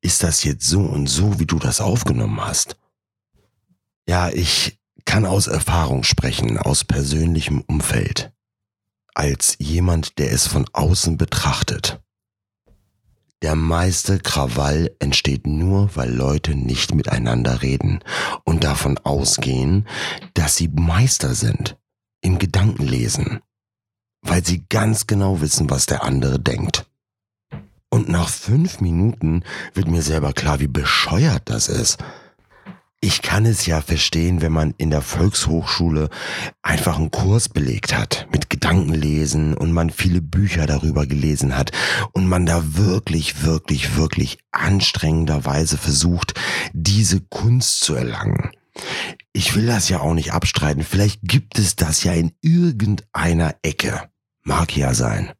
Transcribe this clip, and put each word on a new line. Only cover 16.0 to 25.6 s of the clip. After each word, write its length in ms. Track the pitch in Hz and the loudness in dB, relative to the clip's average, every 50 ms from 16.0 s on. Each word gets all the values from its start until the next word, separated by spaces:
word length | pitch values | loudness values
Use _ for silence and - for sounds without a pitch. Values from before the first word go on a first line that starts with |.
| 64 60 | -2 -2
Leute 440 | 60 62 65 67 71 73 - - 73 | 0 0 2 2 0 0 0 0 -2
nicht 380 | 67 64 60 64 62 - - - | 0 0 -2 -2 -2 -2 0 0
miteinander 680 | 76 67 - - 60 58 58 60 60 60 60 64 62 | 0 0 0 -2 0 0 0 0 0 0 0 0 0
reden 380 | 65 67 67 65 - - - - - - - - - - - - _ | 0 -2 -2 0 0 0 -2 -2 -4 -8 -6 -6 -6 -6 -6 -4 _
und 200 | - 82 80 73 | 0 2 2 2
davon 340 | 73 69 71 - 71 69 - | 0 0 0 0 -2 -2 -2
ausgehen, 920 | - 71 71 71 67 65 - - - 65 65 64 64 69 87 98 104 - - - - - - - - - _ | -2 -2 -2 0 0 0 0 0 0 -2 0 0 2 2 2 2 0 -2 -6 -8 -8 -8 -8 -10 -14 -6 _
dass 220 | - 80 73 - | -2 0 0 0
sie 120 | - 87 80 | 0 0 0
Meister 680 | - 78 85 82 82 90 120 131 - - - 67 62 | 0 2 2 2 4 4 4 4 2 0 0 -2 -2
sind 420 | - - 55 - - - - - _ _ _ _ _ _ _ _ _ | 0 0 0 0 0 -4 -6 -8 _ _ _ _ _ _ _ _ _
im 180 | - 90 92 85 | 0 0 2 2
Gedankenlesen, 1000 | 98 87 - 98 98 110 - - 71 65 64 64 58 55 - - - - - - _ _ _ _ _ _ _ _ _ _ _ _ _ _ _ _ | 0 0 2 2 2 2 2 0 -2 0 0 0 0 -2 -2 -2 -2 -4 -4 -8 _ _ _ _ _ _ _ _ _ _ _ _ _ _ _ _
weil 240 | _ - 87 87 85 | _ 0 0 0 2
sie 200 | - 85 82 - _ | 0 -2 -2 -2 _
ganz 380 | - 110 104 110 110 107 - - | 0 0 2 2 0 0 0 0
genau 340 | 110 101 98 95 95 82 | 0 2 2 2 2 0
wissen, 280 | 76 76 - - | 0 0 0 0